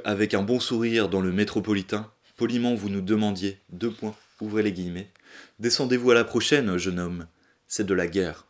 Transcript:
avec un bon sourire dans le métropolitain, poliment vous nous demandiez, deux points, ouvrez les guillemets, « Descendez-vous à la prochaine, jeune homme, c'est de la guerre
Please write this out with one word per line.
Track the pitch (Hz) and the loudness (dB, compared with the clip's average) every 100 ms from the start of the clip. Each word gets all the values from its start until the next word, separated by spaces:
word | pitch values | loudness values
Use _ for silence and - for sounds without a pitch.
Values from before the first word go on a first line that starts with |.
avec | 107 101 104 | 0 0 2
un | 101 | 2
bon | 98 123 | 0 0
sourire | - 113 117 113 98 | 0 0 0 2 2
dans | 95 | 2
le | 92 | 0
métropolitain, | 92 104 107 98 101 92 107 110 _ _ - | 0 0 0 0 0 -2 -6 -6 _ _ -4
poliment | 113 120 120 117 | -2 0 0 -2
vous | 101 | -2
nous | 98 | -4
demandiez, | 92 107 107 92 98 98 _ | 0 2 0 -2 -4 -6 _
deux | 90 117 | -6 -6
points, | 107 107 107 _ - | -4 -8 -10 _ -12
ouvrez | 107 107 | -4 0
les | 104 | 0
guillemets, « | 92 90 90 104 _ - - - - | 0 -6 -8 -12 _ -20 -20 -20 -6
Descendez-vous | 117 - 127 127 123 | -2 0 2 2 6
à | |
la | 117 | 6
prochaine, | 110 120 - 147 110 90 | 6 0 2 2 4 0
jeune | 92 90 | -2 -4
homme, | 87 87 82 _ _ _ - | -4 -6 -12 _ _ _ -8
c'est | - | -4
de | 98 | 0
la | 92 87 | 0 0
guerre | 92 87 76 - | 0 -2 -4 -14